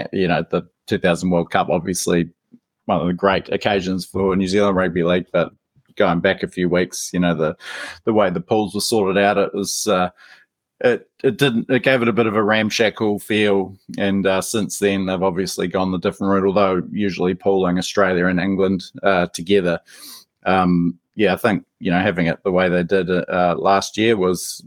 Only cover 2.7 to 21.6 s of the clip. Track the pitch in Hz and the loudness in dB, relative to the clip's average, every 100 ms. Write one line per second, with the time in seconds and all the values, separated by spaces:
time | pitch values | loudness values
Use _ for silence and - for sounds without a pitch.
2.7 | _ - 87 90 90 98 92 - - 110 | _ -4 -2 -2 0 2 2 -2 -4 0
3.7 | 98 92 95 - 95 98 92 92 101 101 | 0 -2 -6 -6 -2 0 0 0 2 2
4.7 | 92 92 85 82 90 - 87 78 _ _ | 2 0 0 0 0 0 -2 -2 _ _
5.7 | _ _ - 98 85 95 90 87 - 90 | _ _ 0 0 2 0 0 -4 -2 0
6.7 | 87 90 - - 90 87 78 78 - - | 0 -2 -6 -6 0 0 0 -2 -4 -12
7.7 | - - - - 107 107 87 - 110 101 | -14 -14 -8 0 2 2 0 0 0 0
8.7 | 104 - 113 95 95 101 101 92 98 95 | -4 -2 0 2 2 2 2 0 -2 -6
9.7 | - 107 92 90 - - - _ _ _ | -4 0 0 0 -6 -20 -20 _ _ _
10.7 | - 127 107 - _ 135 104 139 117 113 | -2 0 0 -4 _ -2 0 0 0 0
11.7 | 127 135 131 117 104 110 107 104 110 107 | 0 2 2 2 2 2 2 2 2 0
12.7 | - 107 - 107 104 - 107 104 98 92 | 2 0 0 -2 -2 -2 0 2 2 -2
13.7 | 98 - - 98 98 95 95 - 113 95 | -8 -14 -4 -2 0 0 0 -2 -2 -4
14.7 | - 101 98 92 92 95 87 92 - 92 | 0 0 0 -2 -2 -2 -2 -4 -4 -2
15.7 | 95 95 90 98 - 98 98 98 95 98 | -2 -2 -2 -2 -2 0 2 2 2 2
16.7 | 92 80 98 101 85 90 92 101 98 90 | 0 -4 -4 -4 -2 -2 -2 0 2 2
17.7 | 90 - 101 95 90 90 90 98 95 95 | 0 -2 0 0 2 0 0 0 0 0
18.7 | 92 - - 98 92 87 - 85 101 87 | -2 -6 -4 0 0 0 -4 0 2 2
19.7 | 82 _ - - - _ _ - 92 90 | -2 _ -20 -20 -20 _ _ 0 2 2
20.7 | 87 85 - _ - 98 92 113 92 | 2 0 -4 _ 0 0 2 0 -2